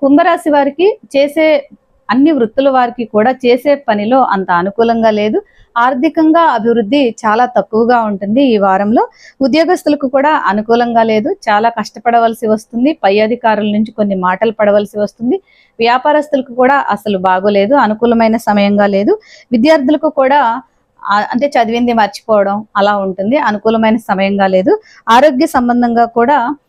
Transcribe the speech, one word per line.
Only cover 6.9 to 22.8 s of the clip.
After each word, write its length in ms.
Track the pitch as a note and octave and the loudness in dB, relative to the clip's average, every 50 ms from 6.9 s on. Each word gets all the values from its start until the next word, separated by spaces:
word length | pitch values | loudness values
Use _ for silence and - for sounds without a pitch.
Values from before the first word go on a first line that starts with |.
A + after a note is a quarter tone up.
| C4+ D4 C4+ A#3 | 0 0 0 0
చాలా 360 | A3+ - A#3 G#3+ G#3+ A3+ B3 | -2 -2 -2 -2 0 0 0
తక్కువగా 560 | A3+ A3 G#3 F#3+ - A3 A3 A#3 A3+ B3 A#3 | 0 0 -4 -4 -2 -2 -2 0 2 2 0
ఉంటుంది 400 | A3+ G#3+ G3+ F3+ G3+ G3 G#3+ C4+ C#4+ | 0 -2 -4 -6 -4 -2 0 2 2
ఈ 140 | B3+ A3 G3+ | 2 2 2
వారంలో. 500 | G3+ F#3+ F#3+ G3 G3+ G#3 A#3 E4 A#4 - _ _ - - _ - | 2 2 0 0 0 0 0 0 0 -2 _ _ -20 -20 _ -4
ఉద్యోగస్తులకు 640 | C4+ C4 A#3+ D#4 E4 D#4+ F4+ - - D4+ D4 C#4+ C#4+ B3+ | -2 0 2 2 2 2 0 -2 0 -2 -2 -2 -4 -2
కూడా 220 | - C4+ C4+ D4+ | -2 0 0 0
అనుకూలంగా 720 | D#4 C#4+ - F#3 G3 G#3+ G#3+ A3+ A#3 A#3+ A#3+ A#3+ A3+ A3+ A3+ | -2 0 -2 -2 -2 -2 -2 0 0 0 0 0 0 0 0
లేదు, 260 | A3 A3 G#3+ G#3+ D#4 | 2 0 -2 -2 -2
చాలా 380 | G4 - - A#3 G#3 G#3 A3+ A3+ | -6 -6 -2 -2 0 0 0 -2
కష్టపడవలసి 800 | - G#3+ G#3+ - - A3+ - A#3+ A#3 A#3 A#3 A3+ A3+ - A#3 G#3+ | -2 -4 -10 -10 -12 -6 -4 0 0 2 0 0 -2 -2 -2 -2
వస్తుంది. 500 | A3 G#3+ - _ A#3+ A#3 B3 D4+ D#4+ - - | -2 -2 -4 _ -6 -2 0 0 -2 0 -2
పై 160 | G3 G3 G#3+ | 0 2 2
అధికారుల 460 | A3 A3 A#3+ A#3 - A3 G#3+ G#3 G#3+ | 0 0 -2 -2 0 -2 0 0 -2
నుంచి 260 | G#3 G#3 G#3+ A3 G#3+ | -2 -2 -2 -4 -4
కొన్ని 240 | - - G#3 G3+ G3 | -4 -4 -4 -2 -2
మాటలు 360 | F#3 F3+ F#3 F#3 F#3+ A3 A3+ | -2 -2 -2 -2 0 -2 -4
పడవలసి 480 | G#3+ - G#3+ G#3 G3+ G#3 G#3 - - G#3 | -2 0 0 2 2 0 0 -2 -6 -6
వస్తుంది. 420 | G#3 G3 _ - A3+ B3 F#4 F#4+ _ _ _ _ _ _ _ - | -6 -6 _ -8 -4 -4 -4 -4 _ _ _ _ _ _ _ -2
వ్యాపారస్తులకు 720 | A3+ A#3 A#3+ B3+ - D4+ D4 D4+ D4 D4 D4 C4 B3+ B3+ A#3 | 0 0 0 0 0 0 0 0 0 0 -4 -4 -4 -4 -2
కూడా 220 | B3 B3 B3+ C#4 | 0 0 2 2
అసలు 420 | C4+ - - G3+ G3+ - G#3+ G3 F#3 | 0 0 -2 -4 -4 -4 -4 -4 -2
బాగోలేదు, 580 | F3+ F#3+ F#3 F#3 F#3+ G#3 G3+ G3 G3 G#3+ C#4+ | 0 0 0 0 0 0 2 2 2 2 2
అనుకూలమైన 640 | C#4+ A#3 G#3+ G#3+ G#3+ A#3+ A#3+ A3+ A3+ A3+ A3 A3 A3+ | 2 2 0 0 -2 0 0 2 2 2 2 0 -2
సమయంగా 500 | - A3 G#3 G#3 G3+ G3+ G3+ G3+ G3+ G3+ | -2 -2 0 0 2 2 2 2 0 0
లేదు. 320 | G3 G3 G#3 C#4+ G#4 G#4+ _ - - - - - | 0 0 0 0 0 -2 _ -20 -20 -20 -10 -4
విద్యార్థులకు 580 | A#3+ A3 A#3 D#4 D#4+ D#4 B3+ C4 D4+ D4 D#4+ D4+ | -2 0 2 4 2 2 2 0 -2 0 -2 -4
కూడా, 300 | D4+ C#4+ C4 B3+ C#4+ D4 B3+ A3+ A#3 B3+ - _ _ _ _ _ _ _ - | -2 0 0 2 2 0 0 0 -4 -6 -10 _ _ _ _ _ _ _ -6
ఆ, 120 | - G3+ G#3 | -2 -2 -2
అంటే 280 | G#3 - - A#3 C#4+ C#4 | -2 -2 -2 -2 -2 0
చదివింది 460 | C#4+ B3+ A3+ G#3+ A#3 A#3+ B3 A#3+ A#3 | 0 0 0 0 0 -2 -2 0 0
మర్చిపోవడం 720 | A3+ G#3 G3 - - - - G#3+ G#3 G3 G3 G3+ G#3 A3 _ - | 0 0 -2 -4 -10 -4 0 0 0 0 0 -2 -6 -8 _ -2
అలా 200 | G#3 | -2